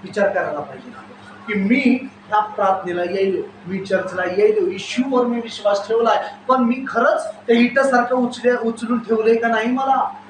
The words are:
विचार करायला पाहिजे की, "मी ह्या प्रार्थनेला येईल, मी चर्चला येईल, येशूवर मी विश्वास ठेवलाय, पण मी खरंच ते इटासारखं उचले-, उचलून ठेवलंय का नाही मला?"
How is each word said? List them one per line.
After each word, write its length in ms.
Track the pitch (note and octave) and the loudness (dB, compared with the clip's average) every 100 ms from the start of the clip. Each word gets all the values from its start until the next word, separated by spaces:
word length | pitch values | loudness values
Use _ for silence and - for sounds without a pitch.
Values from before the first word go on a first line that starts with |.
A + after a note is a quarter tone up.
विचार 260 | F#3+ G#3 G3 | -8 -2 0
करायला 300 | F#3+ D#3+ D3+ | 0 -4 -6
पाहिजे 300 | - - B3 - - - - - - | -10 -14 -18 -20 -20 -20 -20 -18 -6
की, 120 | G#3 | -2
"मी 480 | G3 C4+ B3+ - - - - | 2 4 4 2 -2 -16 -2
ह्या 120 | G#3+ | 0
प्रार्थनेला 640 | G#3+ - G3 F#3+ F3+ F3 | 0 0 0 0 -2 -4
येईल, 400 | F3 G3 G3 F3 - - E3+ | -2 0 0 0 -4 -12 -8
मी 180 | F#3+ - | -8 -2
चर्चला 360 | F#3 F3+ F#3 F3+ | -2 -2 -4 -2
येईल, 460 | F#3 G#3+ G#3+ F3 | 2 4 4 0
येशूवर 540 | F#3+ - B3 C4+ B3 A#3+ | -4 -6 -2 0 2 0
मी 140 | A#3 | -2
विश्वास 480 | A3+ - G#3 G3+ G3+ | -6 -4 0 0 0
ठेवलाय, 360 | A3+ A#3 G3+ - - - | 0 2 0 -2 -12 0
पण 100 | B3+ | 2
मी 280 | A#3 B3+ - | 2 0 -2
खरंच 460 | A3+ C#4 - - - - | 0 2 2 -4 -10 0
ते 60 | |
इटासारखं 640 | A#3 A#3+ C#4 C4+ B3 A#3+ B3+ | 2 4 2 2 2 2 0
उचले-, 420 | A#3+ - A#3+ B3 | -2 0 0 2
उचलून 420 | A3+ A3+ A3+ A#3+ | -2 -4 -4 -4
ठेवलंय 360 | F#3+ A3 A3+ A#3 | 0 2 4 2
का 120 | A#3 | 2
नाही 240 | A3 A3+ | 0 0
मला?" 400 | B3+ C4+ C4+ - - | -2 0 0 0 -6